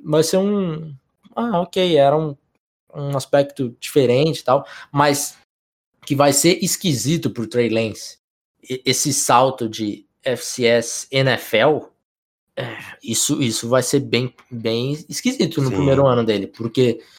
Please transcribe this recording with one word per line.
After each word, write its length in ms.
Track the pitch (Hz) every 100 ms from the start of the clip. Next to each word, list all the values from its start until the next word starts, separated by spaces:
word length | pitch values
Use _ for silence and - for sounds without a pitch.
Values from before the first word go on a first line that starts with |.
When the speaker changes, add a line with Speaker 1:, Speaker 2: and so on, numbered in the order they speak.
Speaker 1:
vai 200 | - 151
ser 140 | 156 190
um, 560 | 196 202 180 156 160 139 _ _ _ -
"Ah, 260 | 233 190
ok, 360 | 180 - 185 156
era 200 | 139 151
um, 180 | 160 139 _ _ _ _ _
um 220 | 147 143 139
aspecto 600 | - 143 139 - 127 117
diferente 600 | - 151 123 123 160 147
e 40 |
tal", 220 | - 135 - - -
mas 460 | 143 147 143 - - _ _ _ _ _ _ -
que 100 | 135
vai 160 | 143
ser 320 | 139 170 175
esquisito 680 | 180 - 190 127 110 165 156
pro 160 | 101 107
Trey 240 | 123 120
Lance. 480 | 110 113 98 - - _ _ _ _ -
E-, 140 | 127 -
esse 280 | 127 151
salto 540 | 131 - 123 131 131 117
de 400 | 107 107 98 - _
F 200 | - 120
C 220 | - - 117
S 420 | 120 113 - -
N 180 | 135 131
F 260 | 113 - 110
L, 300 | 127 143 - _ _ _ _ _ _ -
é, 220 | 117 110 - -
isso, 380 | - 113 - 151
isso 260 | 131 110 117
vai 160 | 127
ser 160 | 123 143
bem, 340 | 123 117 127 - _
bem 440 | 120 113 113 127 151 -
esquisito 520 | - 247 262 180 -
no 80 | 131
Speaker 2:
Sim. 60 | 107
Speaker 1:
primeiro 320 | 139 135 139
ano 160 | 120
dele, 240 | 113 104 95
porque 560 | - 113 - 123 - -